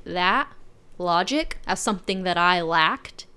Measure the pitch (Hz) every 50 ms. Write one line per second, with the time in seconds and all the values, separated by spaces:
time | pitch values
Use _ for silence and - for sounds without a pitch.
0 | - - 175 180 180 180 208 254 285 - - - - - - - - - - -
1 | 180 175 170 170 185 - 262 302 320 - - - - - 185 185 - - 208 180
2 | - - 196 190 185 185 175 170 175 180 180 180 170 160 165 165 156 160 233 269
3 | - - - - - - -